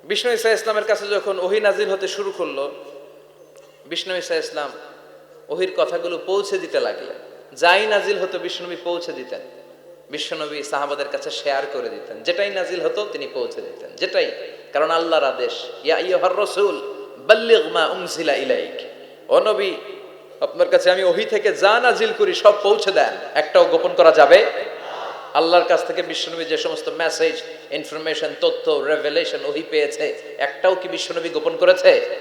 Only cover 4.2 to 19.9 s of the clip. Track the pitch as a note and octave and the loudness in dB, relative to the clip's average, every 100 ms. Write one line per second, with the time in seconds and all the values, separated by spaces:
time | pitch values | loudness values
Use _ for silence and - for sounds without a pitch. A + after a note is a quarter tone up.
4.2 | - E3 D#3 D#3 C#3+ - - - - - | -2 -4 -4 -6 -8 -10 -18 -20 -20 -20
5.2 | - - - F3 F#3+ - D#3 E3+ E3+ E3+ | -20 -20 -8 -4 -2 0 0 0 -4 -6
6.2 | F#3 F#3+ G3 G3 E3 D3+ B2 - - - | -2 -2 0 -4 -2 -2 -2 -4 -10 -14
7.2 | - - - C3+ E3+ F#3+ G#3+ G#3 F#3 G3+ | -16 -20 -20 0 4 4 4 0 0 -2
8.2 | F3+ F3+ E3+ F3 F3 E3+ F3 F3 E3+ C3+ | -2 -4 -8 -8 -10 -8 -6 -6 -6 -12
9.2 | B2+ F#2 F2 - - - - - - D3 | -10 -12 -14 -20 -20 -20 -20 -20 -12 -10
10.2 | - D#3+ D3+ D3 C#3+ C#3+ C#3+ C#3+ C#3 C3+ | -8 -8 -8 -8 -6 -4 -2 -4 -4 -6
11.2 | D3+ - C#3+ C#3 C#3 C3+ A#2 G#2 - A2 | -6 -6 -2 -2 -2 -6 -6 -8 -12 -8
12.2 | - F3 G3+ F#3+ F3 F3+ D#3+ E3 G#3 D#3 | -4 -2 -2 -2 -4 -2 -2 -2 -6 -6
13.2 | C#3 C3 A#2+ - - - - - - F#3+ | -8 -6 -6 -6 -12 -14 -16 -6 -2 0
14.2 | D#3 - - - - C#3+ D#3+ E3 E3 D#3+ | -2 -4 -12 -16 -6 -2 0 0 2 2
15.2 | C#3 B2 B2 - - - D3 D#3+ F3 F3 | 2 0 -4 -4 -12 -8 -2 0 2 2
16.2 | F3+ F#3 G3+ - G3+ - - - - - | 2 0 -2 2 0 0 -8 -12 -14 -14
17.2 | - A3+ A3+ A3+ D#3 E3 D#3 F#3 F3 D#3 | 4 4 8 4 4 0 0 -2 -6 -4
18.2 | D#3+ B2 C3 A2+ - - - - - - | 0 0 0 -2 -2 -10 -14 -16 -20 -20
19.2 | - D#3+ G#3+ G#3 G3 D3 - | 2 4 4 0 -2 -4 -12